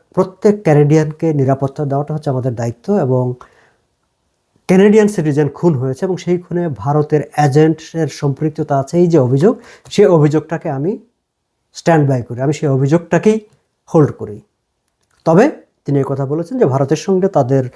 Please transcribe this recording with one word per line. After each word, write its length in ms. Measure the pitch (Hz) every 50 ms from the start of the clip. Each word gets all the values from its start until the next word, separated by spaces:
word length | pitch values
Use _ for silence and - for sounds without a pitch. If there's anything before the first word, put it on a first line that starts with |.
| _ _ _
প্রত্যেক 480 | 180 185 185 - _ - 208 208 208
কানাডিয়ানকে 720 | - 160 147 147 147 143 156 156 156 156 151 - 165 165 151
নিরাপত্তা 500 | 143 131 131 135 135 139 135 - - 151
দেওয়াটা 300 | 135 139 143 147 - 151
হচ্ছে 160 | 151 - 143
আমাদের 240 | 131 127 120 131 113
দায়িত্ব 440 | 117 117 120 117 - _ 196 208 196
এবং 360 | 147 127 127 127 127 123 123 - - - _ _ _ _ _ _ _ _ _ _ _ _ _ _ _ _ _ _ _ _ _ _ _ -
কানাডিয়ান 400 | 185 185 202 214 208 220 208 208
সিটিজেন 400 | 208 180 151 156 135 147 151 139
খুন 260 | - - 175 175 156
হয়েছে 300 | 120 131 131 131 - 190
এবং 120 | 185 180
সেই 220 | 175 - 175 180 175
খুনে 300 | 175 - 170 175 175 165
ভারতের 520 | 135 - - 143 143 151 147 151 156 147 139 - -
এজেন্টের 720 | - 147 139 131 151 156 160 156 - - - - 165 160 139
সম্পৃক্ততা 680 | - - 151 143 135 - 151 156 151 - 151 147 143 135
আছে, 200 | 131 - 170 175
এই 80 | 180
যে 120 | 170 165 143
অভিযোগ, 420 | 127 120 135 135 160 226 262 - - - - - _ -
সেই 160 | - - 208
অভিযোগটাকে 640 | 196 175 156 147 147 151 156 151 - 170 156 - 160
আমি 280 | 139 131 143 185 240 - - _ _ _ _ _ _ _ _ _ _ _ _ _ _
স্ট্যান্ড 340 | - - 175 160 151 147 135
বাই 140 | 135 123
করি, 180 | 110 - 123 120
আমি 120 | 131 151
সেই 160 | 147 - 160 143
অভিযোগটাকেই 720 | 135 131 139 135 160 170 175 - 180 170 - 214 214 220 214 _ _ _ _ _ _ _ _ - -
হোল্ড 180 | 165 143 113
করি। 280 | - - 107 104 104 - - _ _ _ _ _ _ _ _ _ _ _ _ _ _ _ -
তবে 260 | 165 165 190 254 320 - - - _ _ _ _
তিনি 140 | 143 143 139
এই 60 | 135
কথা 200 | 143 139 135 139
বলেছেন 320 | 131 147 165 170 - 262 254
যে 60 | 214
ভারতের 320 | 139 127 135 139 135 156
সঙ্গে 320 | 151 - 196 190 185 190 190
তাদের 360 | - 123 123 120 139 135 127 123 -